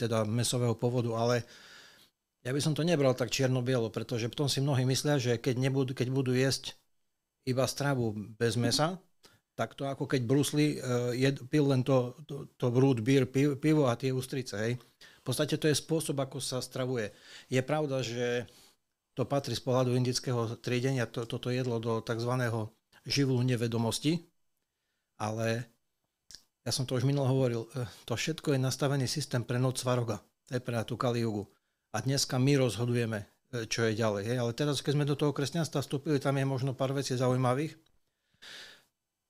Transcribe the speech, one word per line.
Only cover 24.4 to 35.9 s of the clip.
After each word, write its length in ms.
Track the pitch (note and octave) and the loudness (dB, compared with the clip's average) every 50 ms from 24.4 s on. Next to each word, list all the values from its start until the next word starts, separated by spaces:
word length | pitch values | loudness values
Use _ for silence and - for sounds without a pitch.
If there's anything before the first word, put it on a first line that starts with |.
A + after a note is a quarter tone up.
| _ _ _ _ _ _ _ _ _ _ _ _ _ _ _ - | _ _ _ _ _ _ _ _ _ _ _ _ _ _ _ -6
ale 480 | G#2+ G#2+ A2 A2+ A2+ A2+ A2+ A#2+ B2 - _ _ _ _ _ _ _ _ _ _ _ - - - _ _ _ _ | -6 -4 -2 -2 0 0 -2 -2 -4 -10 _ _ _ _ _ _ _ _ _ _ _ -20 -20 -20 _ _ _ _
ja 100 | - A#2 | -8 -4
som 140 | - - C3 | -4 -4 -2
to 80 | - C3 | -2 0
už 100 | B2 A#2+ | 0 2
minule 200 | C#3 C#3 C#3+ C3+ | 2 2 2 2
hovoril, 380 | B2 C3+ C3+ C3 B2 A#2 A#2 A2+ - | 2 4 4 4 2 2 0 -4 -6
e, 140 | - C3 A#2+ G2 - - - | -8 -8 -8 -8 -10 -12 -8
to 80 | - A#2+ | -6 -4
všetko 380 | - - D#3+ D#3 - - D#3+ | -4 -2 -4 -4 -4 0 0
je 80 | C#3 C3 | 2 2
nastavený 440 | C3 C3 - - D#3 C3+ C#3+ C#3 B2+ | 2 0 0 0 0 0 0 0 0
systém 340 | A2+ - D3+ C3+ - - B2 | -2 -2 -4 -4 -2 -2 -2
pre 160 | A2 - B2 | -2 0 0
noc 200 | B2 C3 C3 B2 | 2 2 0 0
Svaroga, 440 | - - B2+ B2 B2 A#2+ A2+ G#2+ - - _ _ _ _ | 0 0 0 0 0 0 -2 -4 -6 -8 _ _ _ _
to 120 | - C3+ | -6 -6
je 40 | B2 | -6
pre 160 | - - A#2+ A#2 G#2 | -4 -4 -4 -4 -4
tú 120 | - A#2+ | -4 -4
Kali 240 | - - A#2+ A#2+ A#2+ | -2 0 0 0 0
Jugu. 280 | A#2 A2+ G#2 G#2 F#2+ - _ _ _ _ _ _ _ _ | 0 0 -2 -4 -6 -8 _ _ _ _ _ _ _ _
A 100 | - A2 | -6 -4
dneska 360 | - C3 C#3 C3+ - - C#3 | -2 0 0 0 0 0 0
my 200 | B2+ B2+ C#3 C#3+ C3+ | 2 4 4 4 4
rozhodujeme, 680 | C3 A#2+ G2 G#2 A#2+ A#2+ A#2+ A#2+ A#2 A2 A2+ G2+ G2 - _ _ _ _ | 4 2 0 0 -2 0 0 0 0 -2 -4 -6 -8 -10 _ _ _ _
e, 140 | - A#2+ A2 | -8 -8 -6
čo 180 | - - - | -4 -2 0
je 100 | A2+ A2+ A2 | 2 2 2
ďalej, 280 | G2+ A2+ A2 G2+ G2+ G2 | 2 0 0 0 0 -2
hej. 120 | A2+ B2 B2+ | -2 -2 0
Ale 140 | A#2+ A#2 | 0 -2
teraz, 280 | A2+ - D3 D3 C#3+ - | -2 -2 -2 -2 -2 -2
keď 120 | - D3+ C3+ | -2 -2 0
sme 100 | D3 D3 | 0 0
do 120 | C#3+ C#3+ | 0 0
toho 160 | - D#3 D3 | 0 0 0
kresťanstva 480 | C3+ C#3+ C#3 B2 - E3+ D#3 - - D3 | 0 -2 -4 -4 -2 -4 -4 -2 -2 -4
vstúpili, 360 | B2+ - | -4 -4